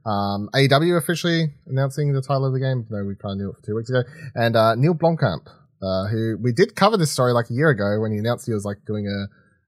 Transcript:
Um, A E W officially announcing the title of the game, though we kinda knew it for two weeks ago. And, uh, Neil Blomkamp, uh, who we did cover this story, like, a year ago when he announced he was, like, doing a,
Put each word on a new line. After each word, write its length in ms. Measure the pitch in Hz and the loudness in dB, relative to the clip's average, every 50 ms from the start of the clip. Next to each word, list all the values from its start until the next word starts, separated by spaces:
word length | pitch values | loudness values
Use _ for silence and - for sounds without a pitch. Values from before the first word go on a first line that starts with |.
| - | -6
Um, 460 | 113 104 101 101 101 101 101 104 - - | -4 -2 0 0 -2 -2 -4 -4 -2 2
A 40 | 139 139 | 2 4
E 40 | 131 | 6
W 280 | 139 143 165 175 175 | 6 4 4 4 2
officially 580 | 170 - - 170 - - 170 165 165 165 151 143 - _ - | 2 0 -2 -4 -2 -2 0 0 0 0 -2 -4 -8 _ -6
announcing 440 | 131 135 139 139 135 151 147 143 | -2 -2 -2 -2 -2 -2 -2 0
the 80 | 139 135 | 0 -2
title 240 | 131 - 139 135 135 | -2 -2 -2 0 0
of 80 | 135 | 0
the 80 | 131 131 | -2 -2
game, 260 | 131 131 131 123 110 - | -2 -2 -2 -4 -4 -6
though 160 | 110 101 101 | -6 -6 -6
we 80 | 98 98 | -6 -8
kinda 200 | - - 101 98 | -8 -8 -8 -6
knew 120 | 98 98 95 | -6 -6 -8
it 80 | - | -10
for 60 | - _ | -10 _
two 120 | - 104 | -8 -6
weeks 120 | 113 117 117 | -6 -4 -2
ago. 140 | 127 127 120 - - - - 131 - | -2 -2 -2 -2 -8 -16 -16 -10 -4
And, 220 | 120 117 117 113 | 0 0 2 4
uh, 180 | 113 113 113 113 | 4 6 4 4
Neil 180 | 120 139 170 180 | 4 4 2 4
Blomkamp, 520 | 151 165 170 170 156 143 104 80 - - - - _ _ _ _ _ | 2 2 2 2 2 0 0 0 -4 -8 -14 -20 _ _ _ _ _
uh, 260 | 95 95 92 92 95 104 | -4 -2 -2 -2 -2 -2
who 260 | 113 110 110 113 110 90 | -2 -2 -2 -2 -2 -2
we 140 | 113 123 | -2 0
did 240 | 117 165 202 233 - | 2 2 2 0 2
cover 220 | - 196 214 226 196 | 2 2 2 4 2
this 140 | 156 139 | 0 0
story, 200 | - - 127 123 | 0 0 2 2
like, 160 | 120 120 113 - | 2 2 0 -2
a 60 | 117 | -2
year 160 | 127 160 160 | 2 2 2
ago 280 | 127 98 101 101 104 107 | 2 2 0 0 0 0
when 140 | 110 107 | -2 -2
he 60 | 107 104 | -2 -2
announced 260 | 107 117 120 - - | -2 -2 -4 -4 -4
he 80 | 120 | -4
was, 140 | 113 104 101 | -4 -4 -4
like, 180 | 101 101 - _ | -6 -8 -8 _
doing 200 | - 107 107 101 | -8 -6 -6 -4
a, 220 | 101 101 98 98 - - _ _ _ _ _ _ | -4 -4 -6 -6 -8 -12 _ _ _ _ _ _